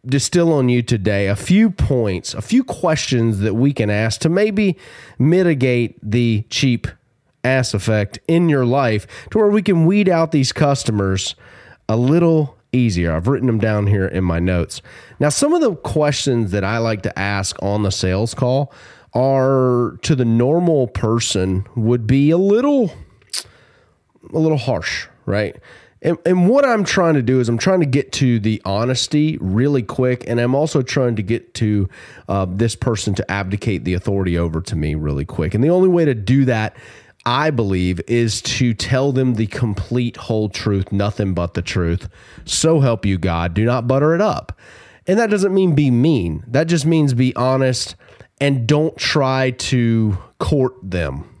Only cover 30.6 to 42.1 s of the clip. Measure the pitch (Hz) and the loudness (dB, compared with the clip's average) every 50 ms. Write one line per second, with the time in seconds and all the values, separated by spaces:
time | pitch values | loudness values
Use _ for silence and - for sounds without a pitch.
30.6 | 156 156 - 147 127 - - 147 131 123 117 104 104 90 113 113 - _ _ - | 0 0 0 -2 -2 0 0 0 0 0 0 -2 -2 -2 -4 -4 -4 _ _ -4
31.6 | 113 107 107 104 95 92 - - - - - - - - 98 98 95 90 90 98 | -2 0 2 0 0 -2 -6 -14 -20 -20 -20 -20 -8 -4 -2 -2 -2 -2 -2 -2
32.6 | 117 113 - - - 120 113 104 - 107 98 - - - 95 101 98 92 98 104 | -2 -2 -2 -2 -2 -2 -2 -2 -2 -4 -2 -2 -4 -4 -4 -4 -4 -4 -6 -4
33.6 | - 117 101 85 57 87 92 90 - - 98 98 95 92 87 85 85 85 80 80 | -2 -2 -4 -2 -2 -2 -2 -2 -2 -2 -2 0 0 0 0 0 -2 -2 -2 -4
34.6 | - - - 78 76 78 76 76 76 73 71 69 71 - - - 80 76 - 107 | -6 -4 -4 -4 -2 -2 -2 -2 -4 -4 -4 -4 -6 -6 -4 -4 -4 -2 0 0
35.6 | 127 156 175 185 185 185 180 175 165 147 127 110 98 95 127 139 135 127 120 110 | 2 2 4 4 4 4 4 2 2 2 0 -2 0 2 2 4 4 2 2 0
36.6 | 107 - - - - - - - - _ _ _ _ - 120 135 151 160 147 117 | -2 -4 -6 -14 -20 -20 -20 -20 -20 _ _ _ _ -2 0 2 0 0 0 0
37.6 | 113 98 95 92 90 90 90 85 - - 117 120 117 117 110 - - - - - | 0 0 0 0 0 0 -2 -4 -4 -2 0 0 0 0 -2 -4 -6 -6 -2 0
38.6 | 131 120 110 - - - 135 127 135 143 127 131 131 127 120 107 117 107 - - | 0 0 0 -2 -4 -2 0 0 0 0 0 0 0 0 0 -2 -4 -4 -2 -4
39.6 | 127 110 98 - - - 117 127 123 117 - - - - 113 107 107 104 - - | -2 -2 -2 -4 -6 -4 -2 -2 -2 -4 -6 -10 -6 -4 -2 -2 -2 -4 -6 -4
40.6 | - 110 101 98 92 - - 98 101 104 - - 104 95 90 87 87 85 _ 92 | -4 -2 -2 -2 -2 -2 -2 -2 -2 -2 -2 -2 -2 -2 0 -2 -4 -4 _ -6
41.6 | 85 - - 92 87 82 85 87 - - | -6 -4 -4 -2 -2 0 -2 -4 -6 -10